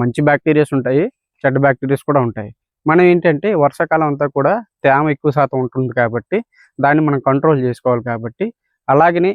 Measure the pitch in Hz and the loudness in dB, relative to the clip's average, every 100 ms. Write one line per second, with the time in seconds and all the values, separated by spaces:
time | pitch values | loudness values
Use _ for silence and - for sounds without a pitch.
0 | 120 - 147 143 160 151 147 139 120 135 | 0 0 0 0 2 0 0 -2 0 0
1 | 220 - _ _ 139 139 139 131 135 139 | -2 -6 _ _ -2 2 2 0 -2 -4
2 | - 143 120 110 107 - _ _ 151 165 | 0 0 0 -4 -12 -16 _ _ -2 2
3 | 180 175 170 147 202 180 143 - 165 160 | 4 4 2 0 0 0 0 0 -2 0
4 | 151 143 147 139 143 220 220 _ 139 135 | 0 -2 -4 -2 0 -2 -6 _ 0 2
5 | 156 143 151 139 135 135 127 135 127 123 | 0 -2 -2 0 0 -2 -4 -4 -4 -2
6 | 117 117 - 202 - _ _ - 139 151 | -2 -2 -6 -6 -6 _ _ -2 0 2
7 | 151 139 135 139 156 143 127 117 127 123 | 2 0 0 0 2 0 0 -2 -2 -2
8 | 120 117 117 - 220 - _ _ - 139 | -2 -8 -8 -8 -8 -10 _ _ -2 2
9 | 170 170 180 | 2 2 0